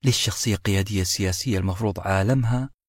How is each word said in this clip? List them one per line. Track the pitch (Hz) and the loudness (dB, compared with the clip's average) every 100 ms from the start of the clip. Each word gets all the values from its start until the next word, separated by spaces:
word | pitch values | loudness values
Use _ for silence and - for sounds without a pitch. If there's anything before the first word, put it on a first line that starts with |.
ليش | 135 120 | 2 0
شخصية | - - - 101 | -2 -2 -2 -2
قيادية | - 98 95 101 | 0 0 0 0
سياسية | 92 - 95 90 - 95 | 0 0 -2 -2 -2 0
المفروض | 95 92 110 - | 0 0 -2 -2
عالمها | 101 95 98 135 117 123 135 - | 0 2 2 2 2 0 -2 -10